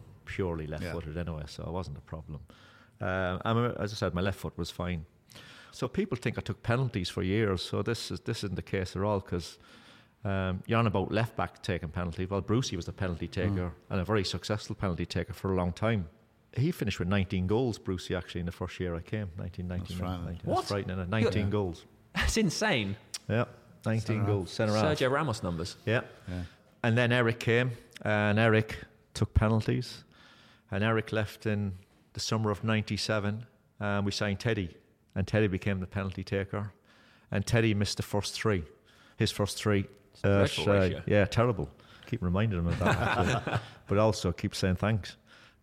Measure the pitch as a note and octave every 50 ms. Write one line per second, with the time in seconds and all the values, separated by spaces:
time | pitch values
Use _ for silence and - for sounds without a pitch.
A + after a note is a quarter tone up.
0 | - - - - - - - - G2 F2 E2+ D#2+ D#2 D2 D#2 D2 F2 E2+ D#2+ E2+
1 | D#2 D2+ D#2 F2 E2+ E2+ D#2+ D#2 D2 - - - D#2 D#2+ E2+ F#2+ F2+ - C#2+ C#2+
2 | - - - D#2+ D2+ - D#2 C#2 - - - - - - - - - - _ -
3 | G2+ F#2+ F#2 F#2+ F#2 F2+ F#2 F2 - A2+ A2+ A#2 A#2+ A#2+ - - G#2 G#2 G#2+ -
4 | G2+ F#2 D#2+ F2 F#2+ G2+ F#2 - - D#2+ - - E2+ - - - F2 F2+ F2+ D#2+
5 | D#2 - _ _ _ _ - - - - - - - - - - C3 B2 - F#3+
6 | G#3+ - C3+ - - B2 - - - - G2+ - - - A#2 B2+ C3+ A#2+ - G#2
7 | F2+ - - G2 F#2 F#2 G2 A2+ A2+ G2+ F#2 F2 - - G2+ G2+ G2 - F#2+ -
8 | - - G2 F2 - - A2+ - - G2 F2+ F2 - - - G2 F#2 - - F#2+
9 | G2 G#2+ G#2 F#2+ - - F2 F2 D#2+ - - - - - - - - - - -
10 | - _ _ _ - G2+ G2 F#2+ F#2+ F#2 F2+ F#2+ - - A2+ A2+ A#2 G#2+ F2 G2
11 | F#2 - E2+ G#2+ A2+ A2+ - - F2 - - - - - F2+ D#2+ F#2 D#2 - F2+
12 | F2+ E2+ D#2 F2+ F#2 F#2 G2+ G2 E2 - G#2+ B2+ B2+ - - E2+ E2 - - -
13 | G2 F#2 E2+ D#2 F2 E2+ - F#2 F2+ G2+ G2+ F2+ F2+ F2 - - - - G#2 F#2+
14 | F2 F2+ A2 G#2 F#2 - - F2+ - - G#2+ G#2 - - G#2+ - G#2+ F#2+ E2+ D#2+
15 | F2 - - F#2 E2 - F2+ - - F#2+ F#2+ F#2 F2+ F2+ E2+ - G#2+ A2+ A#2 G2+
16 | E2+ D#2+ - - _ _ _ _ _ - - A2+ C3+ E3+ - - D3 G2+ - -
17 | F2+ F2+ G2+ G2+ F#2 - G2+ F2+ F2+ F2+ G#2+ A#2 C3 A#2+ G2 - - - F#2 F2
18 | - - F#2+ F2 E2 - - F2+ E2+ F2 - - F2+ F2 - - F#2 F2+ E2+ E2
19 | E2+ - A2 G#2+ G#2 F2 D#2+ F#2 F#2+ F2 - - F2+ F2+ F2+ F2+ F2+ - F2+ F2+
20 | F#2 F2+ F#2 F2 E2+ E2 F2 F2 - - - - - - G2+ G2+ G2 G2 F#2 F#2+
21 | F2+ E2+ G#2 A2 A2+ G#2+ F#2+ A2 F#2+ G2 G#2 G#2+ G2 F2+ E2 - - - - -
22 | - _ - - - - - A3+ G#3+ E3 - - G#3 G#3+ E3+ A#2+ G#2 G2 G#2+ -
23 | - - - - - - G#2+ A#2 A#2+ - - - - - - - - A#2 A2 A2
24 | G#2+ - A2 G#2+ G#2+ G#2 G#2 G2 F2 F2 - - A2+ G#2+ G#2 A2 - D#3 D3+ -
25 | C#3 B2 C#3 C#3+ D#3+ C3+ G#2+ - - F2+ E2+ D#2+ E2 - - - - G#2+ A2+ B2+
26 | - - - - - F#2+ F2+ F2+ E2+ - - _ _ _ _ - - A#2+ A2+ A#2+
27 | B2 A#2 B2 B2 A#2+ A2+ A2+ - - A#2+ A2+ A#2+ B2+ B2+ A#2 - - - - -
28 | - G#2+ G#2+ G#2 G#2 G#2 G#2 A2 A2+ A2+ A2 A2 A2 - - - - - - _
29 | _ _ - - A2 - - - A2 A2 A2+ A2 - - B2 B2+ A#2+ - - -
30 | - _ - - - - - - - - - _ _ - G2 G2 G#2+ A2+ A2+ A2
31 | G#2+ - G#2 A2 G#2+ - - - - A2 G#2 G#2 G#2 G2 F#2 F#2 - _ _ _
32 | _ _ - G2+ - - A#2 A2 A2 G#2+ G2+ - - A2 A2 A2 G2+ - G#2+ G2
33 | - - A2 G#2+ G2 G#2 G#2+ A2+ A#2+ - _ _ _ _ _ - G#2+ G2+ G2+ G2+
34 | G2+ G2+ - - A2 G#2 G2 - - A#2 A2+ G#2 F#2 E2+ - - _ _ _ _
35 | _ _ - G2 F#2 - - G#2+ A2 G2 F2+ G2 - G#2+ G2 F#2 F#2 - - G2+
36 | G2 F#2+ F2+ G2 F#2 - G2+ G2 F#2+ - - G#2 G#2 G2+ - _ _ _ - -
37 | - - - _ _ - - G2+ G2 - A#2+ A#2 A2+ A2+ G#2 G2+ G2+ - - -
38 | A#2 - - G#2 - - - - - A2 G#2 F2 D#2 - - - _ _ - -
39 | - - - - A2+ F#2+ - - G#2 - - - - A2 G2+ G2 G2 - - -
40 | - - _ - - G2 G2+ G2+ G2 - - - - G#2 G2+ G2 F#2 F2+ D#2 C#2+
41 | - - G#2 G#2 F#2+ F2+ - A#2 A#2 B2 A2+ F2+ D2 - - - - - - -
42 | - - - A2+ F#2 F2+ F2 G2 A2 A#2 F#2+ E2+ E2+ E2+ E2 - F#2 G#2 - -
43 | - - - - - - B2 - - - - - - - - - - - G2+ G2+
44 | A2 A2 G2 - - F2+ E2 - - G2 - - - F#2 F2+ - G2 G#2 A2+ G2
45 | - - - - _ - - - - - _ _